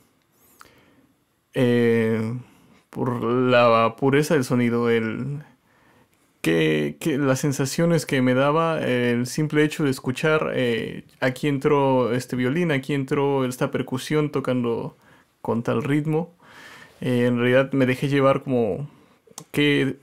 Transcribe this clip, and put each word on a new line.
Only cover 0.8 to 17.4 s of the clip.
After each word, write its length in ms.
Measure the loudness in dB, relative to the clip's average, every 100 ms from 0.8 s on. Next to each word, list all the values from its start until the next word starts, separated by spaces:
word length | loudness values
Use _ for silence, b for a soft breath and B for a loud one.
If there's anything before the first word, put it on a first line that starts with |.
| b b b b _ _ _
eh, 800 | 0 2 4 4 2 2 0 -4 -6 -12 b b b b
por 340 | -6 -4 -4
la 720 | -2 0 4 6 6 4 2 0
pureza 360 | 0 2 2 0
del 80 |
sonido, 460 | 0 0 0 0 0
el, 540 | 0 -2 -6 -8 -10 -14 b b b b b b b _ _
que, 560 | -2 0 0 0 -4 -4
que 180 | -4 0
las 220 | 0 0
sensaciones 680 | 0 -2 -2 0 2 2 0
que 160 | 0
me 120 | 2
daba, 480 | 2 2 2 0 -2
el 460 | -2 0 0 0 -2
simple 360 | -4 -2 2
hecho 200 | 0 0
de 80 | -2
escuchar, 600 | -2 -4 -2 0 0 0 -2
eh, 500 | -2 -2 -4 -10 -16 -6
aquí 280 | -4 -2 -2
entró 640 | 0 2 2 4 2 2
este 220 | -2 -4 -2
violín, 360 | -2 0 0
aquí 220 | -2 -2
entró 520 | -4 -2 0 0 0 -2
esta 260 | -2 -4
percusión 600 | -4 -4 -6 -2 -2 -2
tocando 640 | -2 -2 -2 -2 -4 -6 -14 b b b _
con 220 | -4 -4
tal 200 | -2 -2
ritmo. 500 | 0 -2 0 -2 -4 _ B B B B B B
Eh, 240 | -2 2 2
en 120 |
realidad 320 | 2